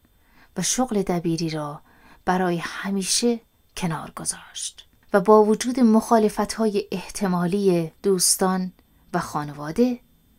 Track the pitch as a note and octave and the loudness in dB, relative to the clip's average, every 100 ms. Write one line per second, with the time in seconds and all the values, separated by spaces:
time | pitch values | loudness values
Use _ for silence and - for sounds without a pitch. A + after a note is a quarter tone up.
0 | _ _ _ _ _ - F3 - B3+ G#3 | _ _ _ _ _ -6 -4 -2 0 -2
1 | F#3+ F3 E3+ D#3+ E3 D#3 D3 D3 - _ | -2 -2 -2 -4 -4 -6 -8 -12 -20 _
2 | _ - - F#3 F3+ E3+ - - G3 G3 | _ -8 -2 0 0 -2 -6 -8 -4 -4
3 | F3+ - A#3+ A#3 - _ _ - F3+ D3+ | -2 0 0 0 -6 _ _ -6 -6 -6
4 | D3 - D#3+ - - - - - - _ | -8 -10 -10 -10 -14 -12 -12 -14 -20 _
5 | _ G3+ F#3+ G#3+ G#3+ G#3+ A#3+ B3+ A#3 A3 | _ 0 6 6 6 2 0 2 4 4
6 | - A#3 G#3+ G#3+ G3+ - A3 G3+ - F#3 | 4 2 2 0 -6 -2 -2 -2 -4 -8
7 | - - G3 F3+ F3 G3+ G3 F3 D#3+ - | -8 -6 -2 0 0 0 2 2 -2 -4
8 | G3+ F#3 - - F#3+ F#3 F#3 - _ _ | 0 2 2 2 0 0 -4 -10 _ _
9 | _ F3 - D#3 D3 D3 D3 D#3+ B3 A#3+ | _ -6 -4 -6 -8 -10 -6 0 2 0
10 | - _ _ | -10 _ _